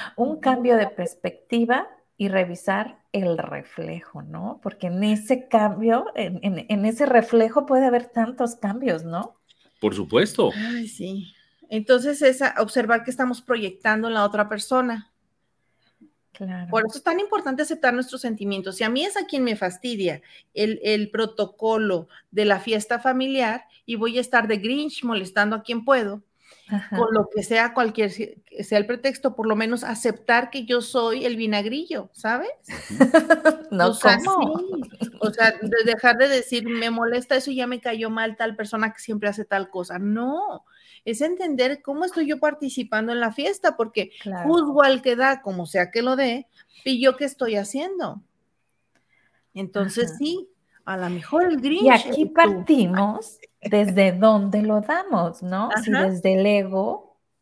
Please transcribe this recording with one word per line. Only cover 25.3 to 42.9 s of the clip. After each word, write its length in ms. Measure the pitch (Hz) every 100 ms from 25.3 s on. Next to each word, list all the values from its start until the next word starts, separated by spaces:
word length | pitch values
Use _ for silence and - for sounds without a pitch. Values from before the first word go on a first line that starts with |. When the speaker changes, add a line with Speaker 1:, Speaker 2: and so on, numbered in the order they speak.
| 208 208 220
Speaker 3:
a 60 |
quien 220 | 214 233
puedo, 380 | 233 262 208 208 - _ _ _ -
Speaker 1:
Ajá. 300 | 208 - 208
Speaker 3:
con 100 | 226
lo 140 | 220 208
que 80 | 214
sea, 300 | 185 226 233
cualquier 380 | 240 233 226 202
si-, 320 | 185 - - _ -
sea 180 | 202 214
el 80 | 208
pretexto, 480 | 240 269 262 262
por 120 | - 220
lo 100 | 214
menos 260 | 226 247
aceptar 680 | 247 214 240 226 - 240 254
que 140 | 277
yo 180 | 226 247
soy 420 | 233 254 226 240
el 120 | 247 226
vinagrillo, 720 | 220 208 208 269 349 277 196
¿sabes? 380 | - 220 247 403 622 - - -
Speaker 1:
<laughs> 840 | 208 254 320 320 320 320 311 -
No, 180 | 190 180
Speaker 3:
O 60 |
sea, 220 | 220 220 196
Speaker 1:
¿cómo? 340 | 370 381 294 330
Speaker 3:
sí. 500 | 370 349 - - - -
O 100 | 214
sea, 220 | 208 226 220
de 240 | 214 226
dejar 320 | 226 226 247 233
de 100 | 277
decir, 400 | 262 240 240 226
"Me 200 | 233 233
molesta 440 | 226 233 240 247
eso 160 | 262 277
y 60 | 262
ya 100 | 247
me 140 | 247
cayó 300 | 240 226 226
mal 260 | 220 220 220
tal 180 | 226
persona 380 | 220 214 220 220
que 80 | -
siempre 280 | - 214 208
hace 160 | 202
tal 260 | 202 196 190
cosa". 280 | 185 175 180
No, 640 | 202 220 247 311 403 - _ _ _ -
es 160 | - 226
entender 600 | 311 359 359 262 254 285
cómo 220 | - 285
estoy 240 | 359 330 302
yo 100 | 294
participando 760 | 302 294 277 262 214